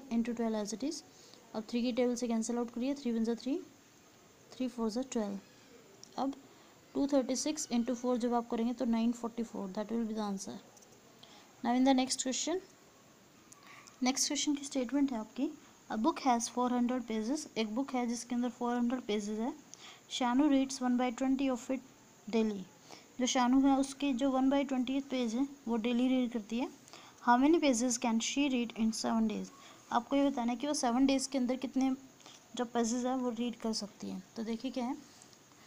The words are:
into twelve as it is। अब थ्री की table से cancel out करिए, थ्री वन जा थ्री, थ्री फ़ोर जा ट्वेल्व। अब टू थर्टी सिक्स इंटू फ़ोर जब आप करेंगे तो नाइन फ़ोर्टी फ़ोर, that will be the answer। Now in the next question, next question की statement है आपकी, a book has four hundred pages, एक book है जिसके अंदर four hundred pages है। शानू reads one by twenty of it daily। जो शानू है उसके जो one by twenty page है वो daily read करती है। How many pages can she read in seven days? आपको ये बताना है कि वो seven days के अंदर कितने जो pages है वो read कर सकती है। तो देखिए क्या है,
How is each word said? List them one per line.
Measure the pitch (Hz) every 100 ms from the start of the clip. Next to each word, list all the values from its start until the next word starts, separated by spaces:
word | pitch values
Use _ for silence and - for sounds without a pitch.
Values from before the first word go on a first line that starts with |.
| -
into | 233 233 233
twelve | 226 220
as | 208 220
it | 285
is। | 339 - - - - - 220
अब | 214
थ्री | 240
की | 240
table | 240 247 240
से | 247
cancel | 226 220 240
out | 240
करिए, | 233 254 277
थ्री | 240
वन | 226
जा | 226 233
थ्री, | 254 339 - - - - - - - - -
थ्री | - 254
फ़ोर | 233 226
जा | 214 262
ट्वेल्व। | 240 202 196 - - - - - - - -
अब | 277 - - - - - - 269
टू | 277
थर्टी | 277 254 254
सिक्स | 302 302 -
इंटू | 240 233 233
फ़ोर | 247 247
जब | 247
आप | 240 233
करेंगे | 226 233
तो | 247 247
नाइन | 226 226
फ़ोर्टी | 233 233 233
फ़ोर, | 226 196 196
that | 190 208
will | 226 220
be | 220
the | 208
answer। | 196 - 240 - - - - - - - - - -
Now | 233 247
in | 262
the | 262
next | 262 - 262
question, | 247 - 370 - - - - - - - - - - - - - -
next | 254 269 -
question | 285 302 277
की | -
statement | 269 233 277 277
है | 226
आपकी, | 214 - 294 - - - -
a | 220
book | 254 330 269
has | 233 226 -
four | 247 247
hundred | 240 254 233
pages, | 220 220 311 - -
एक | 220 214
book | 277
है | 254 240
जिसके | 233 - 240
अंदर | 247 -
four | 240 240
hundred | 240 254 -
pages | 214 202 214
है। | 233 311 - - - - -
शानू | - 240 247 302
reads | 269 269 -
one | 247 247
by | 254 247
twenty | 262 269 269
of | 247 -
it | 262 - - - - - 226
daily। | 220 202 175 - - - - -
जो | 247
शानू | 262 247 269
है | 269 269
उसके | 269 - 285 233
जो | 277
one | 262 269
by | 277 277
twenty | 262 247 269 277
page | 262 240 233
है | 277 - 226
वो | 233
daily | 233 240 254
read | 254 247
करती | 240 202 233
है। | 302 - - - - - 240
How | 240
many | 285 339
pages | 294 226 254 240 240
can | 226 -
she | - 285
read | 254 233 -
in | 220 220
seven | 240 226 220
days? | 196 190 - - - -
आपको | 240 233 277
ये | 285
बताना | 277 240
है | 247
कि | 294
वो |
seven | 294 247 240 269
days | 269 -
के | 269
अंदर | 240 254
कितने | 262 262 262 262 - - - - - 240
जो | 240
pages | 240 233 247 247
है | 262
वो | 247 226
read | 240 233
कर | 226
सकती | 220 202 - 202
है। | 190 - -
तो |
देखिए | 220 226 262
क्या | 247 240
है, | 294 - - - - - -